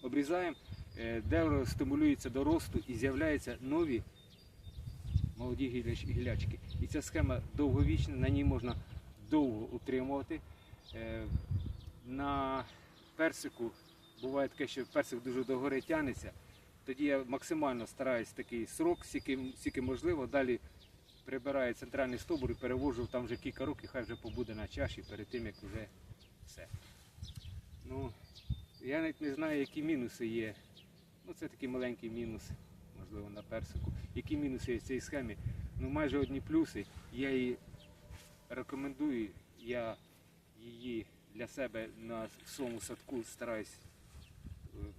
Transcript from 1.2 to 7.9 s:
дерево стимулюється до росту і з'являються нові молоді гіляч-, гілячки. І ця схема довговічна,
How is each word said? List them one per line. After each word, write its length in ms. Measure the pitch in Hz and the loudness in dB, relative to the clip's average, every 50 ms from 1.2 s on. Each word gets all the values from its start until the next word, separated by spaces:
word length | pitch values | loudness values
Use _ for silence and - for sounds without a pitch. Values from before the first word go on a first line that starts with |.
дерево 440 | - - - 165 165 156 143 - 123 | 2 4 6 6 6 6 6 4 4
стимулюється 640 | - - - 139 131 143 151 156 147 135 - - 127 | 2 2 0 2 2 6 6 8 8 6 4 2 0
до 140 | 117 - - | 2 4 6
росту 360 | 151 165 - - - - - - | 6 6 4 4 2 0 0 0
і 60 | - 120 | 0 0
з'являються 640 | 110 135 135 131 143 160 156 147 131 - 123 120 117 | 2 2 4 4 4 4 4 4 2 0 -4 -6 -4
нові 420 | 131 135 151 170 170 147 120 107 - - - - - - - - - - - - - - - - - - - - - - - - - - - | -2 2 4 4 4 4 4 2 0 -4 -10 -18 -20 -20 -20 -20 -20 -20 -20 -16 -16 -12 -10 -8 -8 -8 -8 -6 -2 2 4 4 4 4 0
молоді 320 | 113 123 127 120 120 135 123 | -4 -2 -2 0 2 2 2
гіляч-, 420 | 123 123 117 117 117 117 - - | 2 0 0 0 -2 0 0 0
гілячки. 480 | - 123 123 123 110 - - - - - - - - - | 0 2 2 2 2 2 2 0 -2 -2 -6 -6 -2 -2
І 60 | - | 0
ця 140 | - - 151 | 0 0 -2
схема 400 | - - - 160 143 135 127 120 - - - | -2 0 4 4 4 6 4 0 -2 -2 0
довговічна, 640 | 143 147 135 123 143 147 147 | 2 4 6 6 6 6 6